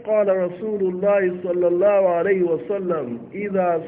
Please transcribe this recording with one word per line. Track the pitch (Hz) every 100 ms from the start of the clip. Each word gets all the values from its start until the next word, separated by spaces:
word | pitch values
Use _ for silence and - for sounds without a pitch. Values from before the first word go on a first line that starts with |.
قال | 208 214 202 190
رسول | 175 180 220 208
الله | 185 180 202 202 180 180
صلى | 180 175 175
الله | 175 202 202 190
عليه | 170 190 190
وسلم: | 170 160 - 196 180 160 123 117 -
"إذا | 196 202 190 180 165